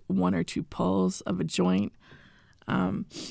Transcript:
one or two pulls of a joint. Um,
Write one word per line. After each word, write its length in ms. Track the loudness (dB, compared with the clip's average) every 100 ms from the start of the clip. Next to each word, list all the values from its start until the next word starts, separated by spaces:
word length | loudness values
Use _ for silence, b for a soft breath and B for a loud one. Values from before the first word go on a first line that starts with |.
| -2
one 280 | 0 2
or 100 | 0
two 180 | -2 -4
pulls 580 | -4 -2 2 2 2 0
of 180 | -4 -2
a 40 |
joint. 480 | -2 2 2 2 0 -6 b b b b b b -4
Um, 400 | 0 0 -2 -6 B B